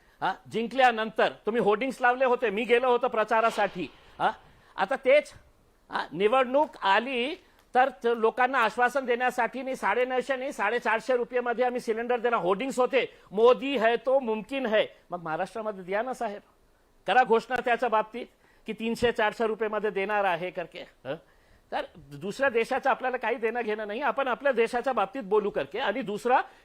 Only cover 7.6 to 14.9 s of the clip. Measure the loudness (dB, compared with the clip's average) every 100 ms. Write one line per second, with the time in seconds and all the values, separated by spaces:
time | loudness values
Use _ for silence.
7.6 | _ 2 2 0 -2 0 0 2 0 2
8.6 | 0 2 0 0 -2 0 0 0 -4 -4
9.6 | -8 -4 0 0 0 0 -2 -4 -4 -2
10.6 | -2 0 0 -2 0 0 0 -2 -2 0
11.6 | 0 0 -4 -4 -2 0 2 0 2 0
12.6 | -2 0 2 2 -2 -8 -8 4 6 6
13.6 | 2 0 2 2 2 0 0 -6 -4 -4
14.6 | 0 0 0